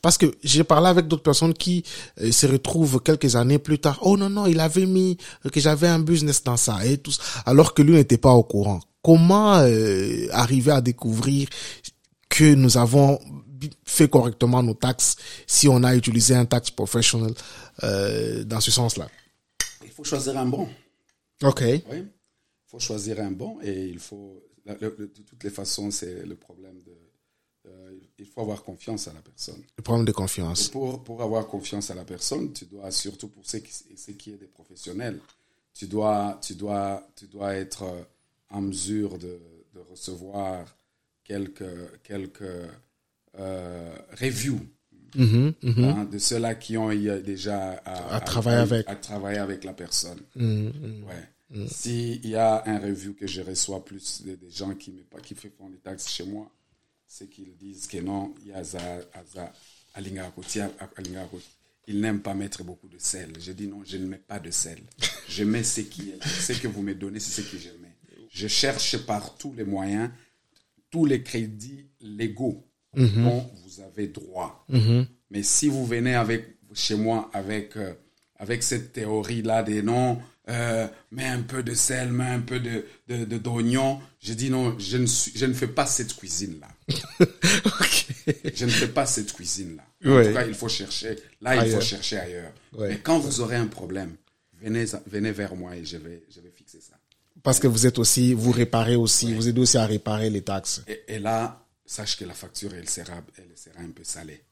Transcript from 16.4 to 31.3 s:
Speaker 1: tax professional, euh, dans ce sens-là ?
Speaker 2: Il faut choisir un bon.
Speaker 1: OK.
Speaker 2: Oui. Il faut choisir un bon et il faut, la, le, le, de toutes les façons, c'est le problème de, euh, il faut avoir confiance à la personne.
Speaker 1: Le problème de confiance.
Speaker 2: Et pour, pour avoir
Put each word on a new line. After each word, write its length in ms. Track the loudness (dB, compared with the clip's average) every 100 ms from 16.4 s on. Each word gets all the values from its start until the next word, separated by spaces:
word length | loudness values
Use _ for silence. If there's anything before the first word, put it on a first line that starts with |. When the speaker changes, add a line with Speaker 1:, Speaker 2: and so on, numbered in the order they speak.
Speaker 1:
tax 260 | 6 2 0
professional, 640 | -4 -2 2 2 2 -2 -4 -12 -18 -20 -6
euh, 600 | -2 0 0 -2 -2 -4
dans 160 | -4 -2
ce 100 | 2
sens-là ? 380 | 2 2 -2 -8 _ _ _ _ _ -8 -8
Speaker 2:
Il 60 | -20
faut 140 | -12
choisir 320 | -6 -4 -2 -2
un 100 | -2
bon. 220 | -2 -6 -10 _ _ _ _ _ _
Speaker 1:
OK. 200 | 2 4
Speaker 2:
Oui. 200 | 2 0 -2
Il 120 | -12 -14 _ _ _ _ _ _
faut 140 | -10
choisir 400 | -8 -6 -6 -6
un 100 | -6
bon 260 | -8 -10 -10
et 240 | -8 -6 -8
il 140 | -12
faut, 420 | -16 -18 -20 -20 _ _ -18
la, 80 |
le, 200 | -10 -10 -10
le, 80 | -16
de 160 | _
toutes 220 | _ _
les 60 | -14
façons, 400 | -10 -8 -6 -6
c'est 360 | -8 -10 -12 -14
le 80 |
problème 480 | -16 _ -20 -20 -20
de, 80 | _ _ _ _ _ _ _ _ -20
euh, 220 | -20 -20 -20 _ _
il 80 | -20
faut 140 | -10
avoir 220 | -8 -8
confiance 420 | -12 -16 -10 -10 -10
à 40 |
la 80 | -16
personne. 420 | _ _ -16 -16 -20 -16
Speaker 1:
Le 60 |
problème 240 | -2 2 2
de 60 |
confiance. 540 | 0 -2 -4 -4 -2 -4
Speaker 2:
Et 40 |
pour, 300 | -4 -6 -8
pour 180 | -14 -8
avoir 240 | -4